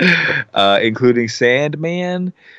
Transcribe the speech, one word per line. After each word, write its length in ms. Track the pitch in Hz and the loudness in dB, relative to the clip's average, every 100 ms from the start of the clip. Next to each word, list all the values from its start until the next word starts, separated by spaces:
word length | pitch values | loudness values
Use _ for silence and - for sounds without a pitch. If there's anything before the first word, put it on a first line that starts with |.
| 180 - - - - | 0 0 -2 -4 -4
Uh, 260 | - 98 101 | 0 2 4
including 480 | 113 110 123 120 113 | 2 2 2 2 -2
Sandman, 1040 | - 123 131 151 151 165 175 180 180 180 - - | 0 2 2 0 -4 -6 -4 -4 -4 -6 -10 -20